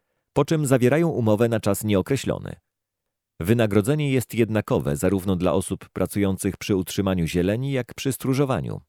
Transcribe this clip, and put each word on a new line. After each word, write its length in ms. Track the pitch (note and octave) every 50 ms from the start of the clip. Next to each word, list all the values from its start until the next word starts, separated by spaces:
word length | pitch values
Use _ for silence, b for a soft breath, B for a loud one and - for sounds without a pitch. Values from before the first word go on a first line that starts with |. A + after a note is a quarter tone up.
| _ _ _ _ _ _ _
po 120 | - D3
czym 200 | - E3+ D#3 D3+
zawierają 440 | B2 C3 B2 A#2+ B2 B2+ D#3+ E3+ E3
umowę 400 | - A#2+ A#2 A2 G#2+ G2+ A#2+ A#2
na 100 | A#2 A2+
czas 240 | - G#2 G2 - -
nieokreślony. 720 | G#2+ G#2 F#2+ F#2 - C#3 B2+ - F#2+ B1+ G1+ G1+ G1+ G1+ - _ _ _ _ _ _ _ _ _ _ _ _ _ _ _ _
Wynagrodzenie 720 | E2 F2 A2+ A#2+ A2+ G#2+ G2 G#2+ G2 A2+ D3 D#3 D3+ C#3+
jest 220 | C3 B2+ A2 _ -
jednakowe 640 | A2 A#2 G2+ G#2+ G#2+ G2+ - C3 F#2 C2 C#2 C#2+
zarówno 400 | D2 - F#2 F#2+ G2 F2+ G2+ F#2+
dla 180 | F2 F2+ F2+ D2
osób 360 | G2 F#2+ - G2 - - -
pracujących 680 | _ - F#2 F2 - G#2 G2+ G2 F#2+ F2 - G2+ F2+
przy 180 | - - - G#2+
utrzymaniu 520 | F#2 F2+ - - - G2 F#2+ F#2+ F#2 E2
zieleni, 440 | D#2 D#2 F2+ F2 F#2+ G#2 A#2 C3 C#3
jak 220 | C#3 B2+ A#2+ - -
przy 180 | - - C#3
stróżowaniu, 680 | B2 - - B2 C3+ B2+ D3 C3 C3 F#2 C2+ A1+ G#1 G1+ _